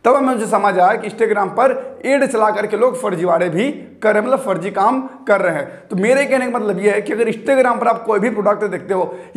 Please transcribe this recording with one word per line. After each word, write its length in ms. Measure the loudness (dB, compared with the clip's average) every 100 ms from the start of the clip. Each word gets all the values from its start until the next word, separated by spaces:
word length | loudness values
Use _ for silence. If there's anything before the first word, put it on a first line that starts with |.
तब 100 | 4
हमें 200 | 2 2
मुझे 120 | 0 0
समझ 320 | 2 2 4
आया 160 | 2
कि 140 | 2 -6
Instagram 400 | -2 0 0 -2
पर 520 | 2 2 0 -8 -8
एड 200 | 0 2 2
चला 240 | 2 0
करके 260 | 0 -2 0
लोग 240 | 0 0
फर्जीवाड़े 460 | -4 -2 0 2 0
भी 220 | 0 -2 -4 -16 -4
कर 100 | 0
रहे 100 | 0
हैं, 60 | 0
मतलब 120 | -2
फर्जी 300 | 0 -4 -4
काम 300 | 0 0 0 -6 -10 0
कर 120 | 2
रहे 140 | 2
हैं। 340 | -2 -6 -12 -8
तो 80 | -2
मेरे 280 | 2 2
कहने 260 | 2 0 0
का 80 | -2
मतलब 200 | -2 0
ये 120 | 0
है 120 | 0
कि 100 | -2
अगर 180 | -2 -2
Instagram 500 | -2 0 2 2 2
पर 80 | 0
आप 140 | 0
कोई 140 | 0 0
भी 120 | 0
product 340 | 0 0 0
देखते 300 | -2 -6 -4
हो, 200 | -2 -2 -6 -10